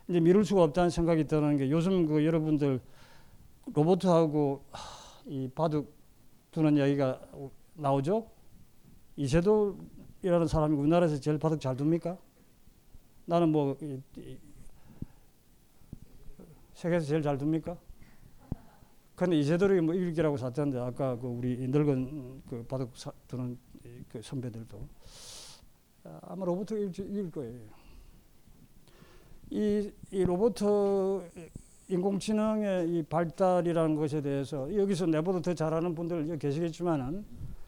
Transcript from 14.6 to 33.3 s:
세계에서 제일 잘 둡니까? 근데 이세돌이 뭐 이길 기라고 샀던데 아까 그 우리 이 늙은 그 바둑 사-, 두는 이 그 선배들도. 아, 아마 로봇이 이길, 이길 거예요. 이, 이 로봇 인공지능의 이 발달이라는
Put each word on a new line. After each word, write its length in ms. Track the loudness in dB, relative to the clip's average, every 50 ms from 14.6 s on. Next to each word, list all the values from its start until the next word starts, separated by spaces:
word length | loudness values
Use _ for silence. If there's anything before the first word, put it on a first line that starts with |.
| -18 -18 -18 -18 -20 -20 -14 -12 -12 -12 -12 -18 -20 -20 _ _ _ _ -20 _ _ _ _ -20 -20 -20 -20 -20 -20 -20 -20 -18 -18 -18 -18 -18 -20 -20 -20 -20 -20 -20 -16
세계에서 320 | -8 -2 0 0 0 0 0
제일 140 | -2 0 0
잘 140 | 0 -2 -2
둡니까? 400 | 0 -2 -2 -2 -2 -6 -10 -12 -14 -18 -20 -20 -20 -20 -20 -20 -20 -20 -20 -20 -12 -10 -10 -10 -10 -14 -20 -20 -20 -20 -20 -20 _ _ _ -2
근데 180 | 0 2 2 2
이세돌이 440 | 4 2 2 2 4 4 4 4
뭐 120 | 2 2 0
이길 200 | 0 -2 -2 0
기라고 240 | 0 0 0 0 -2
샀던데 420 | -4 -4 -4 -2 -2 -2 -2 -2
아까 380 | -4 -6 -4 -4 -4 -4 -4 -4
그 100 | -6 -6
우리 240 | -6 -4 -2 -2
이 160 | -2 -2 -2 0
늙은 760 | 2 2 2 2 2 0 -2 -4 -6 -10 -12 -12 -16 -18 -14 -12
그 140 | -12 -10 -8
바둑 320 | -8 -6 -6 -6 -8 -10
사-, 160 | -12 -14 -14 -16 -16 -16 -12
두는 300 | -10 -8 -8 -8 -8 -10 -14 -20 -20 -20 -20
이 200 | -20 -20 -20 -18 -16
그 140 | -14 -14
선배들도. 580 | -12 -10 -10 -8 -8 -8 -10 -12 -14 -14 -14 -14 -14 -14 -16 -18 -20 -20 -20 -20 -18 -18 -18 -18 -18 -18 -20 -20 -20 -20 -20 _ _ _ _ _ -20
아, 140 | -18 -18 -16
아마 240 | -14 -14 -10 -6 -4
로봇이 400 | -2 -2 -2 -4 -6 -4 -4 -4
이길, 240 | -6 -6 -8 -8 -8
이길 200 | -6 -6 -6 -6
거예요. 300 | -8 -8 -10 -10 -10 -14 -16 -20 -20 -20 -20 -20 -20 -20 -20 -20 -20 -20 -20 _ -20 -20 -20 -20 -20 -20 -20 -20 -20 -20 -20 -20 -20 -20 -20 -20 -20 -20 -20 -20 -20 -20 -14 -8
이, 420 | -4 -2 0 0 0 0 -2 -4 -8 -14 -16 -8
이 120 | -2 0 0
로봇 320 | 2 2 2 0 0 0 0 0 2 2 2 2 2 2 2 0 0 -2 -4 -6 -10 -14 -18 -18 -18 -18 -20 -20 -20 -20 -20 -8 -4
인공지능의 1000 | -2 -2 0 0 -2 -2 -2 0 0 0 2 0 0 0 0 0 0 0 0 0
이 140 | 0 -2 -2
발달이라는 920 | -2 -2 -2 -2 -2